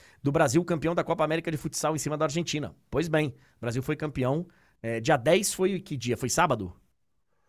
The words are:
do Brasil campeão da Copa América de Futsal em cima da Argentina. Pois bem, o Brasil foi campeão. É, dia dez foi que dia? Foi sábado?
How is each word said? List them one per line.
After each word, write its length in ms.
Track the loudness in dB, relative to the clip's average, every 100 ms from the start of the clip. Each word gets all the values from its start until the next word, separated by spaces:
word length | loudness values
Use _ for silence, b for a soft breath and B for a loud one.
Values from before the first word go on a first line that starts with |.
| b b
do 80 | 0
Brasil 320 | 4 4 4
campeão 300 | 2 0 0
da 100 | -2
Copa 200 | 0 0
América 260 | 0 0 -2
de 60 | -4
Futsal 380 | -6 -4 -2
em 40 | -2
cima 180 | -2 -2
da 100 | -2
Argentina. 480 | -2 -4 -4 -6 -12 -6
Pois 180 | -2 0
bem, 200 | 2 0 -4 _ -10
o 40 |
Brasil 220 | -4 -4
foi 140 | -2 -4
campeão. 500 | -4 -2 0 0 -4 _ _ _
É, 180 | -6 -2
dia 160 | 2 4
dez 360 | 6 4 2
foi 260 | 0 0 0
que 160 | -6 -6
dia? 200 | -2 -2
Foi 120 | 0
sábado? 460 | 2 2 2 -2 -10 _ _ _ _ _ _